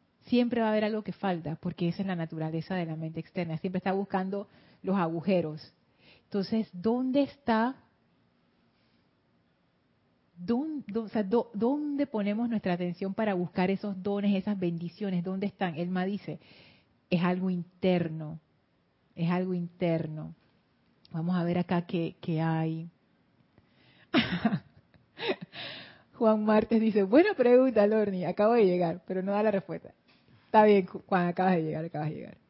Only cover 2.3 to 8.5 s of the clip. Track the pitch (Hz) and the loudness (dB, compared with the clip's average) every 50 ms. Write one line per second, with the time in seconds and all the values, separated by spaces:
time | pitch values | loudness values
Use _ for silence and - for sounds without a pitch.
2.3 | - 160 160 160 160 165 160 - 190 185 170 160 160 160 160 160 160 160 156 - | -6 -6 -6 -4 -4 -6 -6 -4 -4 -4 -4 -4 -6 -8 -8 -8 -8 -10 -12 -8
3.3 | _ - 175 165 160 160 - 190 185 185 - 214 190 196 202 - - 190 185 190 | _ -6 -6 -4 -6 -6 -6 -4 -4 -2 -2 0 -2 -2 -2 -2 -2 -4 -4 -2
4.3 | 196 202 202 - _ - _ - _ _ - 190 190 196 175 165 165 170 147 180 | -6 -8 -8 -10 _ -20 _ -20 _ _ -4 -2 0 0 0 0 -2 -4 0 2
5.3 | 196 180 160 156 151 151 - - _ _ _ _ _ _ _ - - _ _ _ | 2 2 0 -2 -6 -10 -14 -18 _ _ _ _ _ _ _ -20 -20 _ _ _
6.3 | - 208 190 - - 220 214 - - 180 170 220 233 247 262 262 254 285 285 277 | -4 -4 -2 0 -2 -2 -2 -4 -8 -6 -2 -2 0 0 0 0 2 0 0 0
7.3 | - _ _ - 226 220 226 247 269 - _ _ _ _ _ _ _ _ _ _ | -4 _ _ 0 0 2 2 0 -2 -8 _ _ _ _ _ _ _ _ _ _
8.3 | _ _ _ _ | _ _ _ _